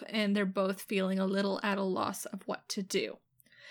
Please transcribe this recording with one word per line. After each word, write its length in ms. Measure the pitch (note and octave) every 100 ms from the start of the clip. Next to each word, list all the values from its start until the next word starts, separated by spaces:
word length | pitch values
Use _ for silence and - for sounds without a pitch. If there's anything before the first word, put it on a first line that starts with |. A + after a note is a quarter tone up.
| -
and 280 | A3 G3+ G#3
they're 100 | G3
both 360 | F#3+ F#3+ G3
feeling 380 | - G3 F#3+ F#3+
a 80 | F#3+
little 320 | G3 G3+ F#3+
at 160 | G#3 G3
a 60 |
loss 420 | F#3+ G3 G3+ F#3+ -
of 160 | G3 -
what 200 | - -
to 120 | -
do. 360 | F#3+ F#3+ A2 - _ _ _ - -